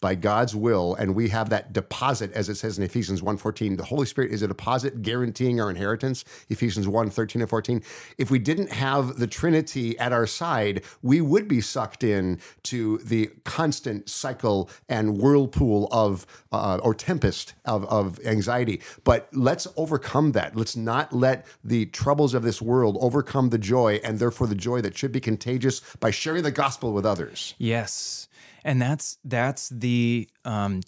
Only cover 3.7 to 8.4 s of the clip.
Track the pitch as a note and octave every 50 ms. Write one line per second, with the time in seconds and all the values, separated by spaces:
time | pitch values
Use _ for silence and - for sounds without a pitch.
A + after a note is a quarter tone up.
3.7 | F#2+ F2+ - - C3 D3 C3+ - - - B2+ G2+ A2+ G#2 G#2+ F#2+ F#2+ - - A#2
4.7 | B2+ B2+ A#2 C3+ - A#2+ G2+ G#2 A#2 B2 B2 A#2 G2+ - B2+ B2+ A#2+ A#2+ G#2+ G2+
5.7 | F2+ E2+ G2 G2+ A2+ - - C3 B2+ - - - - - - - - - B2 A#2
6.7 | F2+ G#2+ G2 G2 G2+ A2+ A2+ G#2 - - A2+ G#2+ - A#2+ A#2 G#2 A#2 A2 G#2 -
7.7 | B2 A2 - - - - - - - - C3 G#2 C3+ B2+